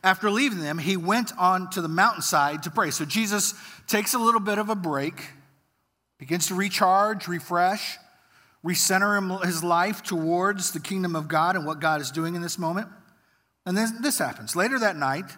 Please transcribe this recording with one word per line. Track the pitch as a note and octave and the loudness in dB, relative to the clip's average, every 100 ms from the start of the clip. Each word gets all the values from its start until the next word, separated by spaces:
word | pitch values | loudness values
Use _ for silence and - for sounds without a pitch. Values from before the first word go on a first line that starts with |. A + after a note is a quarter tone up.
After | F#3+ F#3+ G#3+ | 2 2 2
leaving | G#3 C#4 F#3+ | 2 0 -2
them, | D3+ E3 | -4 -4
he | D#3 F#3+ | -2 -2
went | E3+ A3+ A#3 - | 2 0 0 2
on | F3+ F#3 F3+ | 2 2 -2
to | G3 | -6
the | E3 | -2
mountainside | E3 G#3+ F#3+ C#3 D#3+ C#3+ D3+ | 4 4 2 0 2 2 0
to | D#3+ | -4
pray. | G#3 F3 | 0 0
So | - D3 | -2 -2
Jesus | G#3 G#3+ G#3 G3 - - - - | 0 0 0 -2 -4 -18 -18 0
takes | G#3+ G3+ | 0 2
a | B3+ | 2
little | A#3 A#3 | 4 2
bit | G3+ G#3 | 2 -2
of | G#3+ | 0
a | G#3 | -2
break, | E3+ C#3 D3 - - - _ _ _ _ _ _ _ _ | -2 -2 -2 -6 -18 -20 _ _ _ _ _ _ _ _
begins | C3 E3+ D#3+ | -4 -2 0
to | |
recharge, | F#3 G3 F#3 F#3+ F#3+ G#3 G#3 - | 0 -2 2 6 6 4 0 -4
refresh, | F3 - F3 F3+ G#3 - - _ _ _ _ _ _ | -6 -2 2 2 0 -6 -12 _ _ _ _ _ _
recenter | E3 F3 - F#3+ G3+ G3+ | -4 0 2 4 4 2
him, | F#3+ F#3+ F3 | 0 -2 -2
his | E3 | -2
life | F3 E3+ F#3+ G#3+ | 2 2 2 -2
towards | - F3 D#3+ F3 F#3+ G3 F3 | -4 -2 0 2 2 0 -4
the | D#3+ | -4
kingdom | - F#3+ F3+ E3 | -6 -4 -2 -2
of | D3+ | 0
God | D#3+ E3+ F#3 | 2 2 0
and | D3 | -2
what | D#3 | -2
God | D#3+ D3+ | 0 0
is | C3 | -2
doing | D3 E3 F3 | -4 -4 -4
in | |
this | E3+ - | -6 -4
moment. | E3 F3+ - - _ _ _ _ _ _ - | -2 -4 -6 -16 _ _ _ _ _ _ -2
And | F#3+ | 0
then | A3+ A3+ | 0 -2
this | C#4 - | -2 0
happens. | C#3 - A2 E3 | -2 -4 -6 0
Later | G#3+ C4 | 0 2
that | G#3+ D#3+ | 0 0
night | C3+ C#3+ F#3 | -2 -2 -6